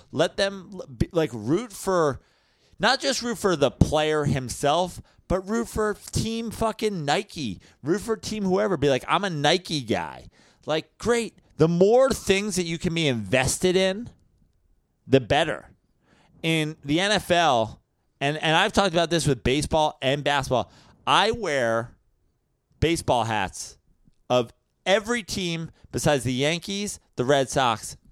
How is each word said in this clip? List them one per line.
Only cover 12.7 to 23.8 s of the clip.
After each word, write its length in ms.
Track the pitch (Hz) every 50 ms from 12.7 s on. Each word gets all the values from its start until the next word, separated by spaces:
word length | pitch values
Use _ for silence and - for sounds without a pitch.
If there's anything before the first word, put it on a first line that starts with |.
| 165
can 160 | 160 - 170 160
be 140 | 170 160
invested 680 | 143 123 113 104 92 131 127 131 127 - - - 185 180
in, 320 | 190 190 190 190 214 240 - - _ _ _ _ _ _ _ _ _ _ _ _ _ _ _ _ _ _
the 140 | - 123 135
better. 480 | 120 98 139 147 170 151 101 67 - - - _ _ _ _ _ _ _ _ _ _ _ _ - -
In 320 | 165 160 160 151 151 156 - -
the 160 | 139 147 170
N 140 | 196 208 214
F 180 | - - -
L, 480 | 175 175 170 151 127 113 113 113 - - _ _ _ _ _ _ _ -
and, 180 | 139 143 151 151
and 180 | - 160 160
I've 160 | 170 202 220 -
talked 200 | - 202 190 160
about 160 | 175 170 147
this 160 | 170 160 139
with 160 | 151 135 110
baseball 560 | - 123 135 151 143 - 165 156 156 151 - -
and 200 | 131 131 143 147
basketball, 480 | 135 147 143 143 123 - 131 117 98 - - - - - - _ -
I 240 | 123 143 170 196 220
wear 640 | 240 240 208 165 143 135 117 113 113 117 117 - - _ _ _ _ _ _ _ _ _ _ _ _ _ _ _ _ -
baseball 420 | - 160 170 156 - - 131 117 110
hats 540 | 113 110 104 95 90 - - - - - _